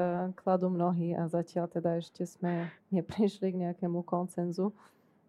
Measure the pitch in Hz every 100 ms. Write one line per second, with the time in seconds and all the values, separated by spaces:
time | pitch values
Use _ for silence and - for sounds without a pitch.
0 | 180 175 185 185 - 185 185 180 175 175
1 | 170 165 170 170 170 180 170 170 170 170
2 | 170 - 180 - 175 170 165 - _ 190
3 | 165 - 202 - 190 180 175 175 175 175
4 | 175 175 180 - 175 170 196 208 - _
5 | _ _